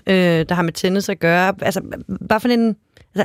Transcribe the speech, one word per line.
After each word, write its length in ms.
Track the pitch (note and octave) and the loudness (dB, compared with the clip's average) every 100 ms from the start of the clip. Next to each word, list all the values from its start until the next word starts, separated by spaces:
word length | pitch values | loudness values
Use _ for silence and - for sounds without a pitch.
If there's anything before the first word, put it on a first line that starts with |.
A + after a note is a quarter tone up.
| - | 0
øh, 80 | F#3+ F3 E3 D#3 | 2 4 2 0
der 60 | |
har 80 | F3+ | 0
med 100 | E3+ | -2
tennis 360 | - F#3 F#3+ G3 | -2 -2 0 -2
at 100 | F#3+ | -2
gøre. 320 | E3+ F3 F#3 G3 | 2 2 2 0
Altså, 180 | - F#3 - - - F#3+ | -4 -4 -6 -12 -10 -10
hvad 200 | F3+ A3 | -2 0
for 80 | B3 | 2
en, 280 | A#3+ A3+ G#3 _ _ - | 2 0 -2 _ _ -8
altså, 100 | - | -4